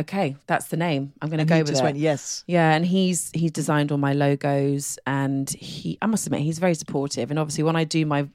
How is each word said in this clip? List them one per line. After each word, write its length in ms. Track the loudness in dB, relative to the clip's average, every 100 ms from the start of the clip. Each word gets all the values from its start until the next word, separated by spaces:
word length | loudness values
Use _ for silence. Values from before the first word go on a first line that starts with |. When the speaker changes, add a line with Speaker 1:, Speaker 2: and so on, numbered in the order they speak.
Speaker 1:
"Okay, 360 | -6 -2 -2 -4 -2
that's 220 | -2 -2
the 80 | -2
name. 340 | 0 0 -2 -8
I'm 80 | -6
gonna 120 | 0
Speaker 2:
And 60 | 4
Speaker 1:
go 80 | 4
Speaker 2:
he 60 |
Speaker 1:
with 80 | 4
Speaker 2:
just 100 | 2
Speaker 1:
it." 20 |
Speaker 2:
went, 140 | 2 2
"Yes." 440 | 0 0 -4 -12 -2
Speaker 1:
Yeah, 260 | 2 4
and 120 | 4 4
he's, 440 | 2 2 0 -4
he 160 | -2 -2
designed 400 | 0 0 2 2
all 60 | 2
my 140 | 2
logos, 840 | 2 2 2 0 0 0 0 -4 -8 -4
and 440 | -2 0 -2 -4
he, 480 | -6 -8 -10 -8 -4
I 60 | -2
must 180 | -2 -2
admit, 140 | -2
he's 160 | -2 0
very 160 | 0
supportive. 560 | 0 -2 -4 -4 -4 -4
And 80 | -2
obviously, 260 | -2 0
when 120 | 0 0
I 80 |
do 220 | 0 0 0
my, 220 | 0 -2